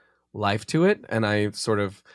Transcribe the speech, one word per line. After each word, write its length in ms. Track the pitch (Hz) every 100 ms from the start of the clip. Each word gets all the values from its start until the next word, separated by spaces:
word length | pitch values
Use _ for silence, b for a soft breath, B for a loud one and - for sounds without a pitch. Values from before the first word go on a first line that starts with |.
| b b b
life 320 | 104 104 107 -
to 180 | 156
it. 200 | 180 208 -
And 180 | 113 107
I 240 | 104 104
sort 280 | - - 104
of 220 | 98 101 _